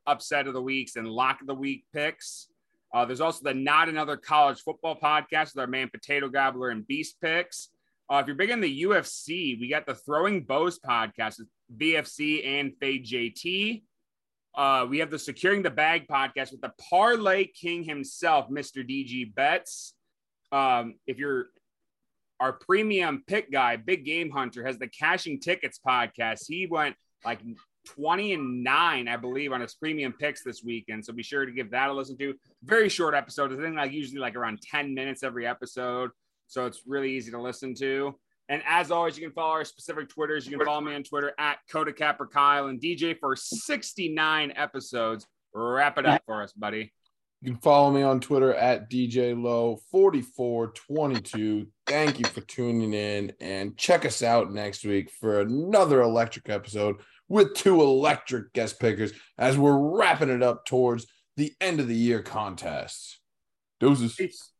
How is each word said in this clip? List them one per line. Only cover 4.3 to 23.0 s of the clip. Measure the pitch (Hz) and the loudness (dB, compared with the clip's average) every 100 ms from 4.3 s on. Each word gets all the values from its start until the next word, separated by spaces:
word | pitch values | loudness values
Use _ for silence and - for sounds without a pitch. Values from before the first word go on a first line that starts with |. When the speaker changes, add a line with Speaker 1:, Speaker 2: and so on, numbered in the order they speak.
| 151 143 131 | 4 4 2
Speaker 1:
Football | - - 165 151 | -8 -6 -6 -2
podcast | 151 151 147 156 147 | 2 0 0 -2 -2
with | 139 | -4
our | 123 | -4
man | 131 127 | -4 -6
Potato | 117 - 143 139 | -8 -4 -2 0
Gobbler | 135 135 123 127 | 0 0 0 -4
and | 113 107 | -6 -6
Beast | 147 151 - | -8 -8 -6
Picks. | 165 165 175 - - _ _ _ - | -2 -2 -4 -10 -16 _ _ _ -2
Uh, | 143 | 0
if | 135 | 0
you're | 143 | -2
big | 208 | -2
in | 240 | 0
the | 175 | -2
U | 135 180 | -2 0
F | 190 | 0
C, | - - - 175 156 113 | 0 -12 -10 -6 -6 -6
we | 123 | -4
got | 151 | -4
the | 147 123 | -4 -10
Throwing | - 147 190 196 | -2 0 0 -2
Bows | 127 135 175 170 | -2 0 0 -2
podcast | 131 120 110 110 110 - | -2 0 -2 -4 -6 -8
with | 110 _ _ 117 | -20 _ _ -4
B | 160 160 | 0 0
F | 147 | -2
C | - 151 151 | -6 -4 -2
and | 131 143 139 135 | -2 -4 -4 -4
Fade | 139 135 | -4 -4
J | 117 123 120 | -4 -6 -6
T. | - 170 190 208 226 _ _ _ _ _ _ _ | -6 -6 -4 -4 -6 _ _ _ _ _ _ _
Uh, | - 139 131 123 | -2 2 2 0
we | 143 | -2
have | 156 | -4
the | 151 | -6
Securing | - 135 180 202 | -10 -2 0 2
the | 180 | 0
Bag | 123 156 165 143 | 0 2 0 0
podcast | 139 135 139 131 | 0 0 -2 -6
with | 131 | -8
the | 123 - - | -12 -10 2
Parlay | 175 220 233 202 190 196 | 6 6 6 4 4 2
King | - 170 170 | -2 -6 -6
himself, | 160 147 135 - 170 151 123 | -6 -8 -8 -2 2 4 2
Mister | 143 135 135 | -6 -8 -10
D | 123 139 | -6 -6
G | 127 127 | -6 -6
Betts. | 117 104 143 180 - - - _ _ _ _ _ - | -6 0 2 2 -4 -16 -16 _ _ _ _ _ -4
Um, | 139 135 123 117 107 | 0 2 2 -2 -10
if | - 127 | -10 -6
you're | 143 131 120 _ _ _ _ _ _ _ _ - | -4 -4 -6 _ _ _ _ _ _ _ _ -4
our | 131 | -4
premium | 127 - 190 214 196 | -2 0 2 2 0